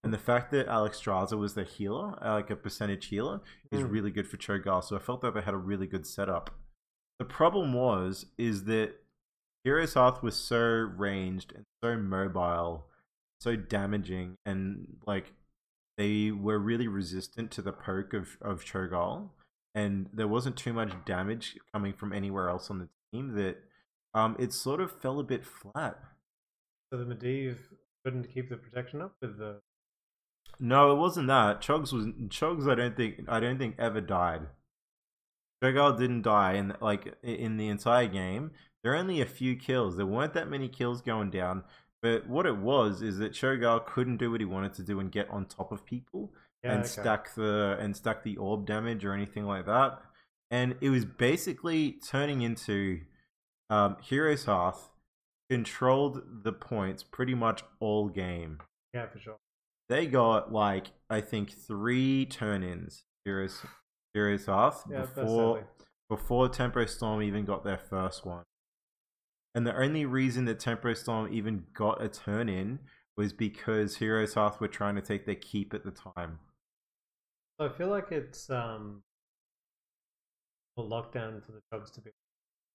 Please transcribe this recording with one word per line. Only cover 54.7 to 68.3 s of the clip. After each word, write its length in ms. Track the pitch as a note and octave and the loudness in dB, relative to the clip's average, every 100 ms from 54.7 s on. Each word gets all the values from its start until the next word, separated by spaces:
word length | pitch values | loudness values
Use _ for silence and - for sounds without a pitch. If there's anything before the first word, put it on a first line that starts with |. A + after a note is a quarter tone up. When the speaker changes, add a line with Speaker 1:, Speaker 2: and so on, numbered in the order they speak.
| - - _ _ _ _ _ - | 0 -10 _ _ _ _ _ -2
Speaker 1:
controlled 920 | B2 A2+ - B2+ C3+ C#3+ B2+ - A2 | -2 -2 0 4 4 4 -2 -10 -6
the 100 | G#2+ | -4
points 500 | - - A2+ F#2+ - | -4 -4 -2 -2 -4
pretty 300 | - - B2+ B2 | -10 -4 0 2
much 280 | A2+ G#2 - _ | 2 0 -6 _
all 300 | A2 G#2+ G#2 | 2 2 2
game. 500 | F#2+ F2+ F2 E2 D2+ - _ _ | -2 -4 -4 -8 -12 -16 _ _
Speaker 2:
Yeah, 140 | B2 A#2 | -10 -10
for 120 | G2+ | -12
sure. 180 | G#2+ G#2+ _ _ _ _ - | -16 -18 _ _ _ _ -2
Speaker 1:
They 160 | C3 E3 | 0 2
got, 480 | B2+ A2+ A2 - | 6 6 6 4
like, 340 | A2 G#2 F#2+ F#2 - - | 2 4 2 -4 -14 -4
I 120 | A2 | -4
think 280 | G#2 A2+ G2+ | -2 -2 -4
three 760 | - - G2+ A2 B2 C3+ C3+ C3 | -8 -8 -2 0 2 4 4 2
turn-ins, 760 | - G#2+ G2+ F#2 F2 E2+ - _ _ G2+ | -2 -2 -2 -2 -6 -10 -16 _ _ -4
Heroes, 400 | F#2+ F#2+ - - - _ _ _ | -2 -2 -6 -16 -20 _ _ _
Heroes 320 | G#2+ G#2 G2+ G2+ | 0 2 2 2
Hearth, 380 | G2 B2+ - - | 4 4 2 -6
Speaker 2:
Yeah, 100 | C#3 | -6
that's 120 | B2+ | -6
Speaker 1:
before, 440 | C3+ A#2 A2+ A2+ A2+ | -2 2 4 4 2
Speaker 2:
deadly. 140 | G2+ - _ _ - | -4 -18 _ _ -8
Speaker 1:
before 400 | G#2+ - B2 B2+ | -6 2 4 4
Tempo 360 | B2+ B2 B2 A2 | 2 0 2 0
Storm 360 | - A2+ G#2+ | -2 -2 0
even 200 | G#2 G2+ G2 | 0 0 -2
got 180 | F#2+ G2+ | -2 -2
their 120 | F#2+ | -4
first 480 | - F#2+ F#2 - | -4 -2 -2 -4
one. 180 | F#2+ | -10